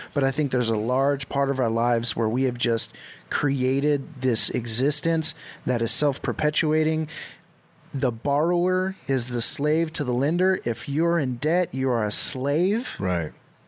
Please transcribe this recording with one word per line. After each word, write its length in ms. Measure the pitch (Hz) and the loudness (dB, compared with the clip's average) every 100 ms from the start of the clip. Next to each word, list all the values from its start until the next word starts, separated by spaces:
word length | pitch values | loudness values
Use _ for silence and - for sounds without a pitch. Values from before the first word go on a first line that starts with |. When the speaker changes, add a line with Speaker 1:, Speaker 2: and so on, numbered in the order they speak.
| - | -8
Speaker 1:
but 120 | - | -2
I 60 | 135 | 0
think 180 | 135 143 | 0 0
there's 200 | 131 113 | 0 0
a 60 | 110 | 0
large 520 | 113 127 139 139 - | 0 0 0 -2 -4
part 220 | 139 139 | -2 0
of 100 | 131 | 0
our 100 | 117 | 0
lives 440 | 113 117 120 117 - | 2 2 2 0 0
where 120 | 110 | 0
we 140 | 123 | 0
have 140 | 131 120 | 0 0
just 340 | 120 113 - - - - - | 0 0 -2 -6 -20 -20 -8
created 920 | - 143 139 127 135 143 147 131 127 | -2 0 0 0 2 2 0 -2 -4
this 280 | 127 113 - | 0 2 2
existence 840 | 123 117 110 135 143 165 165 156 - - - - | 2 0 0 2 2 2 2 0 -2 -8 -8 -2
that 160 | 123 | 0
is 80 | 113 | 2
self-perpetuating. 1160 | - 147 135 - 110 151 147 151 156 156 160 156 - - - _ _ _ _ - | 2 2 0 -4 -2 0 0 0 0 2 0 -2 -8 -16 -18 _ _ _ _ -10
The 180 | 135 127 | -2 -2
borrower 800 | 117 143 143 165 175 180 185 185 190 - | -2 -2 0 2 2 2 0 -2 -4 -2
is 220 | 135 120 | -2 0
the 120 | 120 | 2
slave 520 | - - 147 156 165 | 2 2 2 0 0
to 100 | - | -2
the 80 | 127 | -2
lender. 480 | 123 139 175 185 190 | 0 0 2 2 0
If 240 | 127 113 - | -2 -4 -4
you're 300 | 139 170 170 | -2 0 0
in 180 | 135 120 | 0 -2
debt, 360 | 151 175 180 | 0 0 0
you 140 | 131 131 | -2 0
are 140 | 117 | 2
a 60 | 107 | 2
slave. 840 | - - 127 135 147 185 220 262 - | 2 0 0 0 0 2 0 -4 -4
Speaker 2:
Right. 340 | 95 87 78 - _ _ | -2 0 -2 -8 _ _